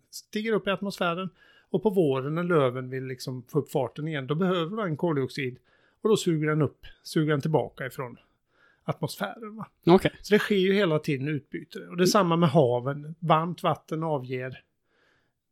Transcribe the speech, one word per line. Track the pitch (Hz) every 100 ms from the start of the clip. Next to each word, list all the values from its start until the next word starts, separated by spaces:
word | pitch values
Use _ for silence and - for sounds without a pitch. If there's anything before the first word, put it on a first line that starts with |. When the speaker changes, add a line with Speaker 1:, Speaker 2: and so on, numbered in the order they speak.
| _
Speaker 1:
stiger | - - 214 220
upp | 208 -
i |
atmosfären. | 190 202 - 180 170 190 - _ _ _
Och | 180
på | 220
våren | 196 156 131 131 156
när |
löven | 175 170 131 127 127
vill | 131 131
liksom | 131 - 127 123
få | 151
upp | -
farten | 156 123 - 151
igen, | 151 127
då | 147
behöver | 185 185 160 220
den | 202 147
koldioxid | 175 147 127 - 131 127 _ _ _ _
och | 214
då | 214
suger | - 160 151
den | 151
upp, | 143 - - -
suger | - 170 156
den | 151
tillbaka | 156 151 113 - 131
ifrån | - 127 120 _ _ _ _ _ _
atmosfären, | - - 151 - 196 - 220 220
va? | - _ -
Speaker 2:
Okej. | 185 165 -
Speaker 1:
Så | -
det | 208
sker | - 202
ju | 185
hela | 196 196 151
tiden | 151 139 139
utbyte. | 151 - 165 156 202
Och | - 175
det |
är | 180
samma | 214 180 165
med | 175
haven. | 156 127 123 123 147 151 165
Varmt | 160 160 170 160
vatten | 180 147 - 160
avger | 160 147 127 127 131 127 _ _ _ _ _ _ _ _ _